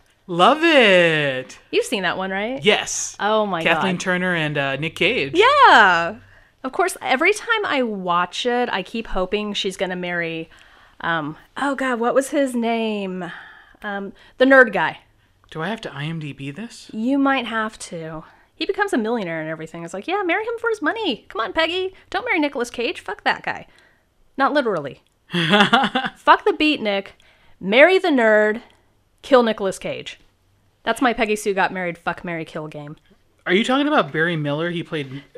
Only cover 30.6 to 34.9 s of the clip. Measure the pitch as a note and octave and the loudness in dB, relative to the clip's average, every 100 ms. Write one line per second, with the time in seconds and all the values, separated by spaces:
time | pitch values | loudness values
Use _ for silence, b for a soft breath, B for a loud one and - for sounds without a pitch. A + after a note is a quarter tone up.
30.6 | _ _ - A3+ B3+ A3+ G#3+ G#3+ G#3+ F#3+ | _ _ -4 0 0 0 0 -2 -2 0
31.6 | F3+ F#3 F3 E3+ - E3+ F#3 E3 D#3+ E3 | 0 -2 -6 -6 -8 -8 -8 -8 -8 -10
32.6 | D#3 D3+ D3 D#3 _ _ _ _ - F#3 | -12 -12 -14 -16 _ _ _ _ 0 2
33.6 | A#3 C4+ D4 D4+ D#3 D#3 E3 E3 D3 D3 | 2 0 2 0 0 0 0 0 -2 -2
34.6 | F3 E3+ D3+ | -4 -6 -6